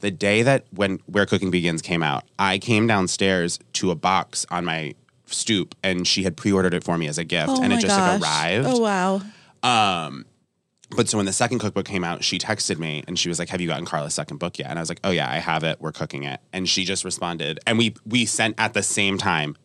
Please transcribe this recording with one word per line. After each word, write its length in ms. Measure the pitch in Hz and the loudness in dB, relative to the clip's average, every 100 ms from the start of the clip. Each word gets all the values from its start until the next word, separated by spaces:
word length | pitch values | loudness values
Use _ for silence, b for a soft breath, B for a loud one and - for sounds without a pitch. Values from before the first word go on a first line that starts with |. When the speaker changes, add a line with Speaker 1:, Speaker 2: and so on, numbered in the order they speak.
Speaker 1:
The 100 | 104 | -6
day 320 | 85 101 107 | 0 2 4
that 220 | 123 135 - | 4 4 0
when 300 | 95 101 92 - | -2 -2 -2 -2
Where 180 | 101 98 | 2 2
Cooking 240 | 95 95 | 2 2
Begins 320 | 87 85 82 | 2 2 0
came 220 | - 85 | -2 0
out, 220 | 78 69 - - | 0 -2 -4 -2
I 220 | 98 95 | 0 0
came 260 | 120 107 117 | 2 2 4
downstairs 720 | 104 90 - 98 92 87 - _ | 2 2 2 2 2 0 -2 _
to 160 | - 92 | -2 0
a 60 | 82 | 0
box 500 | 90 92 76 - - | 2 2 0 -6 -4
on 140 | 90 87 | -4 -2
my 280 | 80 76 - _ _ - | -4 -6 -10 _ _ -10
stoop, 480 | - - 104 85 - | -6 0 0 0 -2
and 240 | 95 90 87 | -2 0 0
she 140 | - 92 | 0 0
had 120 | 80 | 0
pre-ordered 380 | 104 98 92 87 | 2 4 4 2
it 80 | |
for 120 | - 82 | -2 -2
me 120 | 78 | -2
as 100 | 76 | -4
a 60 | |
gift, 260 | 82 85 78 | -2 0 0
Speaker 2:
Oh 140 | 262 | 2
Speaker 1:
and 100 | - | 2
it 40 | - | 2
Speaker 2:
my 40 | |
Speaker 1:
just, 160 | - 196 | 2 4
like, 240 | 185 202 | 4 2
Speaker 2:
gosh. 0 | |
Speaker 1:
arrived. 460 | - - 82 101 233 | 2 0 2 2 2
Speaker 2:
Oh, 100 | 247 | 2
wow. 440 | 220 196 185 196 202 B B B | 2 2 2 0 -4 B B B
Speaker 1:
Um, 640 | 123 117 104 87 76 67 - _ _ _ _ _ - 113 | 2 4 4 2 -2 -8 -14 _ _ _ _ _ -6 0
but 140 | 117 | 2
so 80 | 107 | 2
when 80 | 98 | 0
the 80 | |
second 260 | 92 120 120 | 2 0 0
cookbook 260 | 104 98 90 | -2 -4 -2
came 200 | 98 85 | -2 -2
out, 180 | 85 | -2
she 160 | - 90 | -2 -2
texted 380 | - 107 - 82 | -2 -2 -2 -2
me, 260 | 80 76 71 | -4 -6 -6
and 100 | 87 | -4
she 80 | 87 | -2
was 120 | 85 | -2
like, 100 | 85 | -4
"Have 100 | 90 | -4
you 80 | 85 | -2
gotten 160 | 76 | -4
Carla's 300 | 87 80 73 | -4 -4 -4
second 240 | - 73 73 | -4 -6 -6
book 200 | - - | -6 -6
yet?" 120 | 67 | -8
And 100 | 82 | -6
I 20 | |
was 60 | 80 | -6
like, 140 | 85 | -4
"Oh, 80 | 98 | -2
yeah, 180 | 87 67 | 0 0
I 60 | 76 | -2
have 260 | 82 80 80 | 0 0 0
it. 160 | - | -4
We're 100 | 78 | -6
cooking 320 | - 78 69 | -8 -8 -8
it." 160 | 69 65 _ | -8 -10 _
And 160 | 92 90 | -6 -2
she 160 | - 90 | 0 0
just 180 | 95 | -2
responded. 560 | 92 - 87 82 76 80 - | -4 -4 -6 -4 -6 -4 0
And 100 | 113 | 2
we, 160 | 113 110 110 | 2 0 -2
we 180 | 123 | 0
sent 320 | 113 - 113 107 | 0 0 0 0
at 160 | 113 | 0
the 80 | 104 | 0
same 360 | - - 98 98 | -2 0 0 2
time 400 | 98 80 76 73 | 2 0 -2 -6